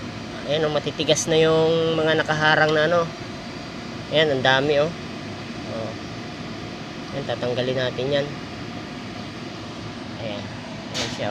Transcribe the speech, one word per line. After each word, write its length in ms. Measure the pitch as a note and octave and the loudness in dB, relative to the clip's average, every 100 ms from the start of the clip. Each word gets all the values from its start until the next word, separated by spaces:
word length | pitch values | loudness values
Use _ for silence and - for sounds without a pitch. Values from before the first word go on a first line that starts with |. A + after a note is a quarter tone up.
| - - - - - | -8 -8 -10 -8 -2
Ayan, 180 | D3+ D3+ | 0 2
oh, 60 | |
matitigas 580 | D3 D3 C#3 D3 D3+ - | 2 0 0 4 4 4
na 60 | D#3+ | 6
yung 580 | D#3+ D#3+ D#3+ E3 D#3+ D#3+ | 6 6 6 4 4 4
mga 260 | D#3 D#3 | 4 4
nakaharang 520 | D3+ D#3 D3+ D#3 D#3 D#3 | 4 4 4 6 6 6
na 140 | D#3 | 4
ano. 120 | E3+ E3 - - - - - - - - - - | 4 2 -4 -10 -10 -10 -10 -10 -10 -10 -10 0
Ayan, 240 | D3 D#3+ C3 | 4 4 4
ang 80 | |
dami, 400 | B2+ C3 C#3+ C#3+ | 4 4 4 4
oh. 80 | D3+ E3+ - - - - - - - | 2 -2 -8 -8 -8 -8 -10 -8 -6
Oh. 200 | A2+ A2 A2 - - - - - - - - - - - | -6 -6 -8 -8 -10 -10 -10 -10 -8 -8 -10 -10 -10 -8
Ayan, 100 | C#3 C#3 | -6 -4
tatanggalin 480 | A#2+ B2 B2 B2+ C3 | -2 0 0 0 2
natin 280 | B2+ A#2+ C3 | 0 0 0
yan. 180 | C#3+ C#3+ - - - - - - - - - - - - - - - - - - - | 2 0 -4 -10 -10 -8 -8 -10 -10 -10 -10 -10 -10 -10 -10 -10 -10 -8 -8 -10 -8
Ayan. 240 | A2 G2+ G2+ - - - - | -6 -6 -8 -10 -10 -10 -8
Ayan 200 | - - - | -4 -4 -2
siya, 140 | G#2+ | -2